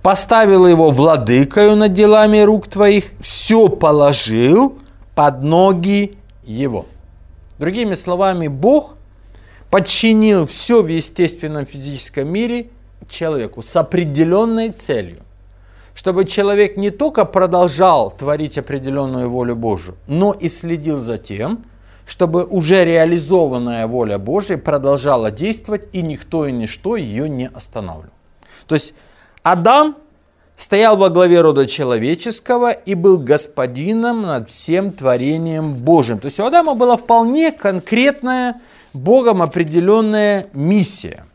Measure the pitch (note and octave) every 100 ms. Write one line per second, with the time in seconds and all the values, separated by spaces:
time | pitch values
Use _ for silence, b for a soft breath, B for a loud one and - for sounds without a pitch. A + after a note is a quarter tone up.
0 | F#3+ F#3+ - A3+ A3 F#3+ F3+ E3 D#3+ C3
1 | D3+ D#3 A2 B2 C#3 - G#3 G#3+ G#3 F#3
2 | G#3 G#3+ G#3+ G#3+ G#3 G#3+ - F#3+ G#3 G3+
3 | - - - - - A3+ G#3+ - D#3 D3+
4 | C#3+ C#3 - A2 B2 F3+ C4+ - b b
5 | b - D3 C3 C#3 E3 F#3+ F#3 F3+ G3+
6 | G3+ G3+ - - - A2 C#3 G#2+ - -
7 | - - - - - - D3 G3 A3+ F#3
8 | - F3 G3 F3+ D#3+ C3+ F3 D4 - -
9 | - b b b b b b F#3+ - -
10 | A3+ A3 G#3+ G3+ D3+ - - A#3+ F3 E3
11 | D#3 - E3+ E3+ D#3 D3+ C#3 C#3 C3+ C#3
12 | - - C#3 F#3 A#3 A#3+ A#3 - - -
13 | - - E3 D3+ G#2+ - A2+ F3 D#3 F3+
14 | E3 C#3+ E3 F#3 A3+ A3+ A3+ - - B2+
15 | F#2 E2 - _ _ b b b b -
16 | - F#3 F#3 G3+ G3+ G3+ G#3 G#3 G3+ G3+
17 | D4+ D4+ G3+ - F#3 F3+ F3+ C#3 F#3 D#3
18 | G#2 - C#3 D3+ D3+ - C3+ C#3 C3 C#3
19 | C3+ B2+ B2 B2 A#2+ A#2 A#2 F#2+ E2 -
20 | - D3+ G3+ G3+ E3+ - E3+ E3 D3+ D3
21 | A#2 A2 - G2 B2 A3+ - b b b
22 | _ - F3+ E3 F3+ F#3+ D#3 F#3+ E3+ E3
23 | D#3+ E3+ D3 F#3 D#3 B2+ A#2+ A#2 A2+ B2
24 | A2 G2+ G2 F3 G3+ E3+ - D3 C3+ C#3
25 | C3+ C3 A2 G#2 F3+ A3 - G#3 G3+ F#3+
26 | E3 C#3+ - E3 D3 B2+ A2 - F#3 A3+
27 | C#3 G#2 D3+ C3+ B2+ - - A#2+ G2 D#2+
28 | E2 _ _ _ b b _ D#3 - _
29 | b b b b - F3+ F3+ C4+ D4+ D4
30 | _ _ _ _ _ _ - G3+ A3 G#3+
31 | F#3+ E3+ F3+ F3 D#3+ C#3 C3+ - C3+ A#2+
32 | A#2 E3+ A#3 A3 - B3 A#3+ A#3 - F#3+
33 | F#3 F#3 B2 D3+ - - C3 B2 D#3+ A3+
34 | A#3 A#3 G3+ C#3 G#2+ - - E3+ G3 G3
35 | C3 B2 C3 D#3+ E3 D#3+ D#3 C3+ B2+ E3+
36 | A2+ A2 C#3+ - A3 E4 D#4+ B3+ B3 A#3
37 | A#3+ A#3 A#3 C#4 D#4+ D#4 G3+ F#3 - A3
38 | C4 C#4+ B3 B3+ B3 A#3+ B B B C#3
39 | C#3 B3 A#3+ G3 E3 F3 E3 D#3+ F3 G#3+
40 | A3 G#3+ G#3 G3+ - C#3 D3 G#3 F#3 -
41 | - E2 -